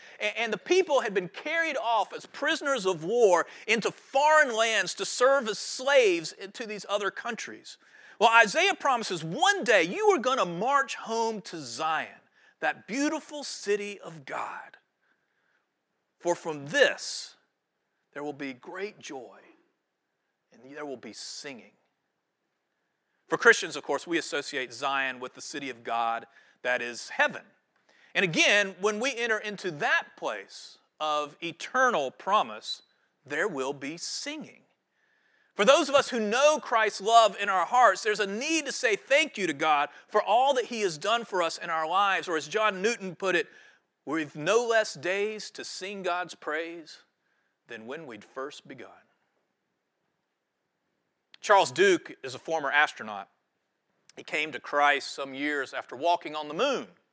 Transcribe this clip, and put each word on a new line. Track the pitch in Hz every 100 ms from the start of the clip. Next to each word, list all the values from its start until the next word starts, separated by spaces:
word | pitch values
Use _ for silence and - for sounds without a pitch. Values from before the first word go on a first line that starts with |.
| - -
A-, | 214 214
and | 226
the | 214
people | - 359 359 269
had | 220
been | 196 175
carried | - 302 330 320 269
off | 226 226 180
as | 160
prisoners | - - 294 320 294 262 190
of | 175
war | 160 240 214 170 151 - -
into | 226 196
foreign | - - 269 294 311 285
lands | 220 226 214 180
to | -
serve | 190 - 247 277 220
as | 202
slaves | - - 262 285 220 170 156 - 196
to | - 226
these | 208 -
other | 202 196
countries. | - 240 220 - 107 - - _ - - -
Well, | 226
Isaiah | 226 220 294 392
promises | 330 294 240 214 180
one | 160 214 381 403
day | 226 208
you | 170 339 427
are | 359
gonna | 247 254 180
march | 170 233 277 262
home | - - 226 226 220
to | - 165
Zion, | 127 117 156 156 107 98 _ _ _ _
that | 156 - -
beautiful | 247 294 311 - 294
city | 262 - 202 208 208 202
of | 175 165
God. | 131 135 110 - - - _ _ _ _ _ _ _ _ _ _ _ _ _ _
For | 175
from | 170 170 147 139
this | 277 196 - - - - - _ _ _ _ _ _ _
there | 143
will | 147
be | 139 139
great | 123 - 185 208 151
joy | - 135 107 - - _ _ _ _ _ _ _ _ _ _
and | 113 127 151
there | 147
will | 123
be | 120
singing. | 101 - - 147 123 90 _ _ _ _ _ _ _ _ _ _ _ _ _ _ _ _
For | 160
Christians, | 233 220 170
of | 151
course, | - 139 -
we | 165
associate | - 156 - 139 123
Zion | 117 139 139 135 127
with | 127
the | -
city | - 147 139
of | 120
God | 120 117 117 117 - _ _ _
that | 123 123
is | 120 117 -
heaven. | - 294 143 - _ _ _ _ _ _
And | 170
again, | 190 165 330 208 196 175
when | 202 208
we | 262 226
enter | 233 214
into | 214 202 190
that | 147 233 330 - -
place | 156 107 98 - - - _ _
of | 151 147 147 156
eternal | 170 - - 254 254 185 131
promise, | - - 208 127 107 - - _ _ _ _ 131
there | 143 202
will | 143 131
be | 143 135 170
singing. | - - 285 302 170 - _ _ _ _ _ _ _ _ _
For | -
those | 214 302 285
of | 277
us | -
who | 240
know | 214 240 294 302
Christ's | - 226 214 -
love | 202 202 220 208
in | 202
our | 190 165
hearts, | 247 240 -
there's | 220 202
a | 202
need | 208 294 320 277
to |
say | - 240
thank | 196 - 285 311 -
you | 180
to |
God | 143 160 147 147 - -
for | 214
all | - 226 269
that | 254 220
he | 233
has | 202 151
done | 196 233
for | 226 190
us | 165 -
in | 175
our | 165 160
lives. | 180 202 180 165
Or | 160
as | 147
John | 208 214 190
Newton | 208 226 190 165
put | 190
it, | 175 - - - _ _ _
"We've | - 160 147 151
no | 156 226
less | 233 226 214
days | 147 160 196 214 214 -
to | -
sing | - - 185 202
God's | 180 175 175 -
praise | - 151 165 170 156 - _ _ _ _ _ _ _
than | 117 113
when | 151 151
we'd | 107
first | - - 139 - -
begun." | 127 95 95 _ _ _ _ _ _ _ _ _ _ _ _ _ _ _ _ _ _ _ _ _ _ _ _
Charles | - 196 156
Duke | 131 196 170 - -
is | 135 120
a |
former | - 160 139
astronaut. | 143 151 - 110 101 98 _ _ _ _ _ _ _ _
He | -
came | - 160 156
to | -
Christ | - 143 143 143 -
some | - 139
years | 135 147 147 131
after | 127 - 127
walking | 165 170 156 151
on | 151
the |
moon. | 160 277 220 101 _ _